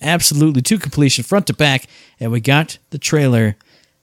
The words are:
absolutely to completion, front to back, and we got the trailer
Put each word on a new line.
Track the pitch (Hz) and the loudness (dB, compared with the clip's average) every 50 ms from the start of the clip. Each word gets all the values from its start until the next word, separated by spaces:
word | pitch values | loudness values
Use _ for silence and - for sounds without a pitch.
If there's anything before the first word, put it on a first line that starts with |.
absolutely | - 151 175 170 - - 151 143 156 156 143 123 | -4 -2 -2 0 0 0 2 2 2 2 2 0
to | 123 - 220 185 | 0 0 -2 -2
completion, | - 143 - 147 147 131 - - 113 | -4 -4 0 0 2 2 0 -2 -2
front | - 190 202 - - | -2 -2 0 0 -2
to | 104 | -2
back, | - 151 143 131 127 - - - - - _ _ - | 0 0 0 0 0 -4 -10 -20 -20 -20 _ _ -8
and | 113 113 | -6 -4
we | 117 120 | -4 -2
got | 110 135 143 147 160 - - - _ _ | 0 2 2 2 2 0 -6 -16 _ _
the | - 143 | -12 -10
trailer | - - 160 147 139 127 120 113 110 104 104 - _ _ _ _ _ _ _ _ | -4 -2 0 0 2 2 2 2 2 0 -2 -4 _ _ _ _ _ _ _ _